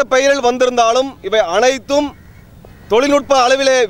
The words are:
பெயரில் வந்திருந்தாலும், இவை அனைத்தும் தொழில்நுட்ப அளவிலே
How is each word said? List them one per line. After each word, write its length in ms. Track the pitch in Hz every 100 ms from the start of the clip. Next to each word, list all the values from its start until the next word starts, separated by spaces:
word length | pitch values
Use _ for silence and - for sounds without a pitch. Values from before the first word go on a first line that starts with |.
| 277
பெயரில் 320 | 262 277 277 240
வந்திருந்தாலும், 640 | 247 254 247 226 247 269 - 190
இவை 140 | 220 180 185
அனைத்தும் 520 | 254 269 - 285 294 - - - - - - - -
தொழில்நுட்ப 420 | 208 277 285 277 269 247
அளவிலே 320 | 269 269 254